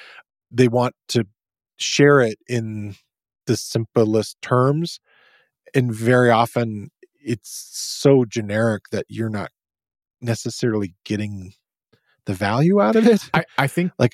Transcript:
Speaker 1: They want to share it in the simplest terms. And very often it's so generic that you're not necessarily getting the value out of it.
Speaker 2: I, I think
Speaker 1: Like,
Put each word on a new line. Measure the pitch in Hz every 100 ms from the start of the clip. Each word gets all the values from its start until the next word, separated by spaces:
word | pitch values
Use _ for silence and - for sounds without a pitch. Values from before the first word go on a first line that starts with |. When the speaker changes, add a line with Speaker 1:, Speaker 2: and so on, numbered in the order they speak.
| - - _ _ _
Speaker 1:
They | 120 127
want | 123 123 - -
to | 120 101 _ _ _ _ -
share | - - 143 143
it | 117 - -
in | 123 110 107 104 98 _ _ _ _ -
the | 113
simplest | - 113 110 123 110 110 104 -
terms. | - 127 131 147 170 - _ _ _ _ _ _ - 135
And | 123
very | 110 113 123 120
often | 113 117 123 113 107 101 _ _ _
it's | 143 107 - - -
so | - - - 143 135 117
generic | 117 104 107 113 104 -
that | 104 -
you're | 107 113
not | 104 92 _ _ _ _ _ _ _
necessarily | 120 110 120 - 120 107 98 _
getting | - 104 104 98 92 - _ _ _ _ _ _ -
the |
value | 92 101 117 165 202
out | 208 226
of | 220
it. | 208 -
Speaker 2:
I, | 156 - -
I | 139
think | - 175 -
Speaker 1:
Like, | 123